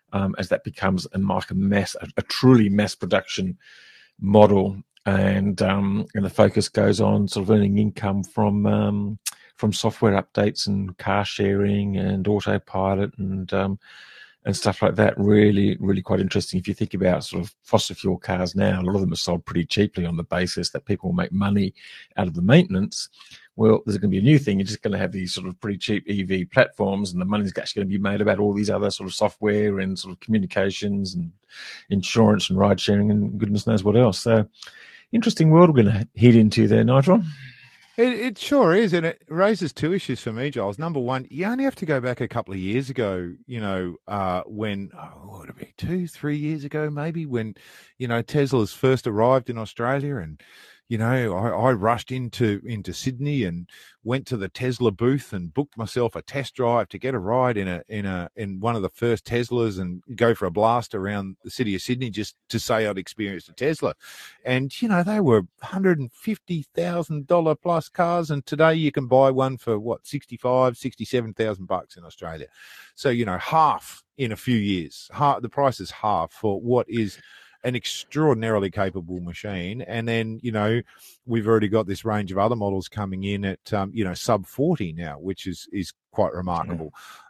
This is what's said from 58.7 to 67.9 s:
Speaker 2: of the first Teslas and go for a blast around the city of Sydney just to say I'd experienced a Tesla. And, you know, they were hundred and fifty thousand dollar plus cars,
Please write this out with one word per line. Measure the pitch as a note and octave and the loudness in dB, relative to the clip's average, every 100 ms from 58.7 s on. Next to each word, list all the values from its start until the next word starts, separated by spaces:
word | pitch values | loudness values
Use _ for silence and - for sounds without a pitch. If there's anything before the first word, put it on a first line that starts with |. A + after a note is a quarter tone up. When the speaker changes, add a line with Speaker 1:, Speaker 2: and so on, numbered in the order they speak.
| A#2 | -2
Speaker 2:
of | |
the | F#2 | -4
first | - A#2+ A2 | -4 -2 -2
Teslas | - A#2+ A#2 A#2+ A2+ F#2+ | -2 -4 -2 -2 -2 -4
and | F2+ F2+ - | -8 -10 -14
go | A2+ A#2 | 0 2
for | A2 | 2
a | F#2+ | -2
blast | F#2 A2 A#2+ A#2 | 2 2 2 -2
around | G#2 G2 G#2 G2 F#2+ | -6 -6 -6 -8 -12
the | G2+ | -14
city | - A2+ | -6 -4
of | F#2+ | -4
Sydney | - B2+ B2 | -4 -6 -4
just | G2+ G#2 - _ | -8 -10 -12 _
to | A2+ | -6
say | - A2+ G#2+ | -2 0 0
I'd | F#2+ | -4
experienced | F2+ - G2+ F2+ - | -8 -8 -8 -8 -14
a | |
Tesla. | E2+ C#3 D#3 C3 - - - - - | -6 -4 -2 -4 -6 -14 -20 -20 -12
And, | - B2+ C3+ - | -4 -2 -2 -4
you | A#3 | 0
know, | F3+ | 0
they | F3 G#3+ | 0 0
were | D#3+ A2 F2+ _ | 4 4 2 _
hundred | - F#3+ F#3+ D#3+ | -10 0 2 0
and | B2 | -2
fifty | - - G#3 - E3+ - | -8 -8 -8 -6 -8 -6
thousand | - F3 F3 D#3+ D3+ C3+ | -6 -4 -4 -6 -8 0
dollar | F3 D#3+ | 2 2
plus | D3+ F3 E3 | 0 -2 -2
cars, | - | -4